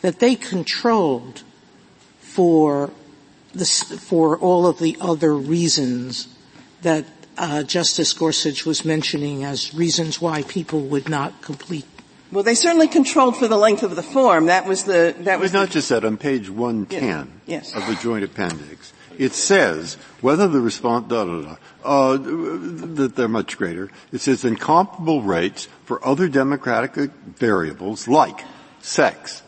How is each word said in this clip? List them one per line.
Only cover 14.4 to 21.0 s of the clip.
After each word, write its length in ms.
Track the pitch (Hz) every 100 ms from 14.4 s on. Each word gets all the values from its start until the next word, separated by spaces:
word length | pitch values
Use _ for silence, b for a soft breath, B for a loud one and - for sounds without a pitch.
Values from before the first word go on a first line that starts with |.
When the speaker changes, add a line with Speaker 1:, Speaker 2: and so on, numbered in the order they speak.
| 160
Speaker 2:
That 200 | 185 185
was 160 | 190
the, 300 | 196 180 170 165
that 180 | 175 185
was 120 | 190
Speaker 3:
It's 40 |
not 140 | 196 190
Speaker 2:
the 60 |
Speaker 3:
just 160 | 160 -
that. 140 | 120
On 120 | 110 107
page 340 | 143 131 95
one 360 | 101 120 113 95
ten 540 | 180 131 80 67 78 -
Speaker 2:
Yes. 260 | 156 -
Yes. 20 |
Speaker 3:
of 120 | 110 101
the 80 | 104
joint 220 | 117 110
appendix, 680 | 98 - 90 80 73 78 - b b -
it 160 | 131
says 640 | - - 196 123 80 85 - B B
whether 280 | 123 160 196
the 120 | 139
response, 480 | 117 - 120 120